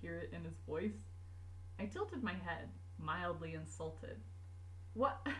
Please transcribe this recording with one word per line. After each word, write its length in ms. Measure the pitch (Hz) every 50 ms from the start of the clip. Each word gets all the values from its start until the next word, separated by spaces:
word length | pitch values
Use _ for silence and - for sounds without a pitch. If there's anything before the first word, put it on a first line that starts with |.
| -
hear 160 | 170 170 170
it 160 | 170 - 170
in 100 | 170 165
his 140 | 165 160 - -
voice. 320 | - 151 165 196 214 208 - - - - - - - - - - - - - - - - -
I 60 | 202
tilted 360 | 202 - 370 415 403 370 254 233
my 120 | 202 190
head, 340 | 185 175 175 170 165 - - - - - - - -
mildly 560 | 156 156 160 180 180 175 165 160 165 160 160
insulted. 640 | 156 160 160 - - 160 160 160 - - - - - - - - - - - - - - - - - - - -
"What? 340 | 214 262 277 277 - - 277 269